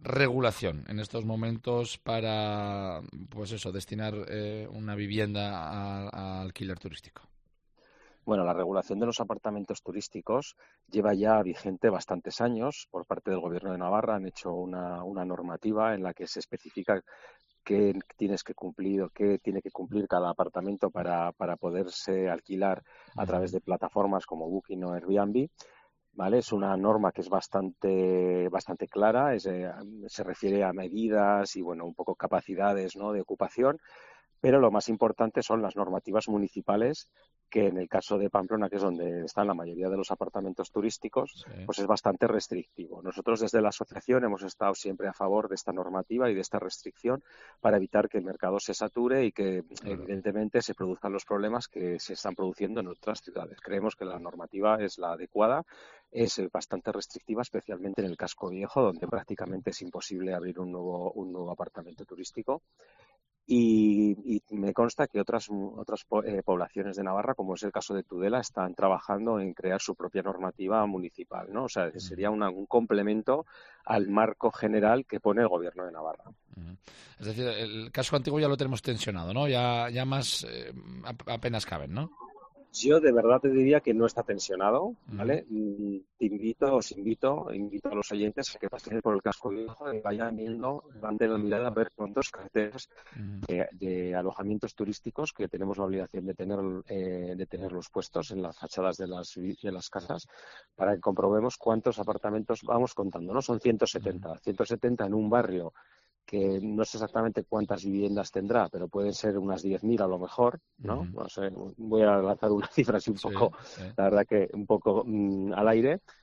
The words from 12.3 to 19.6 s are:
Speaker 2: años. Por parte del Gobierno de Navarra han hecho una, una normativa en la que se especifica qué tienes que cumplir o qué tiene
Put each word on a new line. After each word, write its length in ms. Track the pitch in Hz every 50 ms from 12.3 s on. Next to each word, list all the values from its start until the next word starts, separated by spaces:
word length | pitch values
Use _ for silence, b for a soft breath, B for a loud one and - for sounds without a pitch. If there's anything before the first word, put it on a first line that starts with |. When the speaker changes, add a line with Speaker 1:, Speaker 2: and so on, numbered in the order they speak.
| - -
Speaker 2:
años. 480 | 117 120 120 110 117 143 - - - -
Por 140 | - 90 85
parte 260 | - 87 - - 95
del 100 | 95 90
Gobierno 320 | 82 85 87 87 92 95
de 60 | 92 90
Navarra 380 | 90 90 101 107 113 113 107
han 100 | 98 95
hecho 280 | 92 - - - 92 85
una, 500 | 87 90 92 92 90 90 90 90 87 90
una 220 | 95 101 95 90
normativa 680 | 90 90 87 87 90 85 85 - 110 107 107 110 113 110
en 80 | 95
la 120 | 92 90 85
que 120 | - 90
se 140 | - - 92
especifica 600 | - - 95 - - - - 98 92 - 101 92 B B B B B B B B B B _ _
qué 300 | - - 95 101 104 101 92 95 - - -
tienes 260 | - 107 98 98 90
que 120 | - - 90
cumplir 480 | - - 90 78 - 95 98 98 98
o 80 | 92 87
qué 280 | - - 104 101 98 -
tiene 220 | - 104 95 98